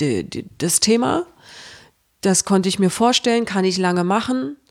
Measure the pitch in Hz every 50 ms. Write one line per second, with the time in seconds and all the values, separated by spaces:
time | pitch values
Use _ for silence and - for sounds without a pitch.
0 | 151 139 117 92 73 - - - - - - - 147 170 - - - 214 226 233
1 | 254 262 - 330 349 - - _ - - - - - - - - - _ _ _
2 | _ _ _ _ - 196 185 - - - 196 190 180 190 180 - 190 180 - -
3 | 233 240 247 - - 247 233 233 233 - 190 202 185 185 175 185 185 180 180 180
4 | 175 180 196 226 226 247 254 262 262 277 294 - _ _